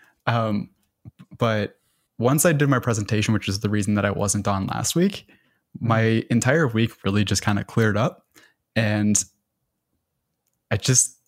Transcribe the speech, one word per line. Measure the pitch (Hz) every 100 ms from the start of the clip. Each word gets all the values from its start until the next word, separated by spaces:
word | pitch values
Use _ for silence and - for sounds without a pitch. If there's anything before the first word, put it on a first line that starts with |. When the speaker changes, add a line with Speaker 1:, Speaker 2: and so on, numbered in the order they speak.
| _ _ -
Speaker 1:
nice. | 117 110
Speaker 2:
Um, | 104 - _ _ _ - - - -
but | 117 107 101 - _ _ _ -
once | 120 143
I | 175
did | 147 143
my | 127
presentation, | 123 110 101 107 107
which | 107 -
is | 101
the | 104
reason | 104 101
that | 104
I | 101
wasn't | 98 101 104 98
on | 98 98
last | - -
week, | 170 196 - - _ _ _ _ -
Speaker 1:
Mm-hmm. | 113
Speaker 2:
my | 113 113 113 -
entire | 117 127 156 139
week | 110 117 -
really | 98 101
just | 104 98
kinda | - 98
cleared | - - 110 101
up, | 143 - _ - _ _ _
and | 113 107 107 104 101 - _ _ _ _ _ _ _ _ _ _ _ _ _ _
I | 107
just | - 127 - -